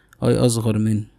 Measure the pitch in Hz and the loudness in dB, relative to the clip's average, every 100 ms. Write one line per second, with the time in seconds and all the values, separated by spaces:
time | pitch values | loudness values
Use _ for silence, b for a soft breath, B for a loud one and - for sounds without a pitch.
0 | b b 120 120 123 113 113 107 110 107 | b b 0 2 2 0 -2 -2 0 -2
1 | 107 | -4